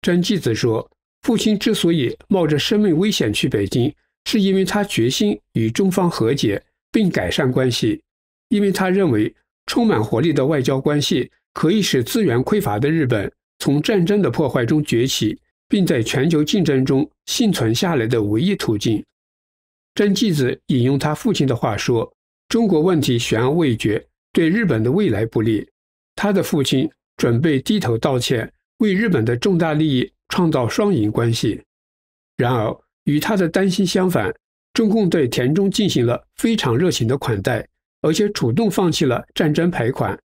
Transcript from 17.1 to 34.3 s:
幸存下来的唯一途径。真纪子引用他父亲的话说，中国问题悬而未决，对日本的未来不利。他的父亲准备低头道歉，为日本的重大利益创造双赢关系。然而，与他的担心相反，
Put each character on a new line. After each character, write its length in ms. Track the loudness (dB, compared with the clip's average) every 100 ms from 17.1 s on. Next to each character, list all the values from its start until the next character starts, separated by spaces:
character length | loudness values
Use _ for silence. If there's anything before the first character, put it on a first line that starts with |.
| _ -10
幸 240 | 0 0
存 200 | 2 0
下 220 | 0 0 0
来 120 | 0
的 140 | 0
唯 200 | 0 0
一 140 | 0 -2
途 200 | -2 -2
径。 260 | -2 -4 -6 _ _ _ _ _ _ _ _
真 200 | -2 0
纪 180 | 2 0
子 280 | 0 -2 -4 _
引 160 | 0
用 160 | 2 0
他 160 | -2 -4
父 160 | -4
亲 160 | 0 0
的 80 | 0
话 220 | -2 -4
说， 340 | -2 -2 -2 _ _ _ _
中 200 | 0 2
国 120 | 2
问 200 | 2 0
题 160 | 0 -2
悬 240 | 0 0
而 80 | 0
未 260 | 2 0 0
决， 300 | -2 -2 -6 _ _
对 160 | 0 2
日 180 | 0 0
本 180 | 0
的 80 | 0
未 180 | 0 0
来 160 | 0 -2
不 160 | -2
利。 260 | 0 -2 -4 _ _ _ _ -4
他 160 | 0
的 120 | 0
父 180 | 2 0
亲 260 | 2 0 0 _ _ -2
准 240 | 0 2
备 180 | 2 0
低 200 | 0 -2
头 180 | 0 -2
道 220 | 0 -2
歉， 300 | 0 -2 -4 _ _ _
为 160 | 0
日 160 | 0 0
本 160 | 0 0
的 100 | 0
重 220 | 0 2
大 160 | 0
利 160 | 0 0
益 200 | 0 -2 _ _
创 220 | 0 0
造 180 | 2 0
双 240 | 0 0
赢 180 | 2 0
关 220 | 0 -2
系。 300 | 0 -2 -4 _ _ _ _ _ _ _ -4
然 160 | -2
而， 240 | 0 -2 -6 _ _ -2
与 140 | -2
他 160 | 0 -2
的 140 | 0
担 200 | 0 0
心 160 | 0 0
相 240 | 0 0
反， 220 | -2 -4